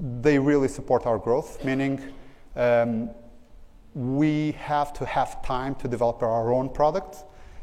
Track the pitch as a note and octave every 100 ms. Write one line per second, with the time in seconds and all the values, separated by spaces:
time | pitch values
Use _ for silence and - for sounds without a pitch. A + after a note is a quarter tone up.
0 | C#3 A#2+ C3+ C#3+ C#3 D3 C3 - G#2 B2
1 | B2 A2 - B2+ D3+ - C3+ C3 C#3 C#3
2 | - - - - - - B2 A#2+ A#2 A2+
3 | A#2+ - - - - - - - - -
4 | B2 C3+ D#3 D3+ D3+ D3 - D3 C#3+ -
5 | C3+ - - - - C3 C3+ C#3 B2+ A#2
6 | A#2 A#2 A#2 A2+ A2+ B2+ C3 - D3+ F3+
7 | - - - - - -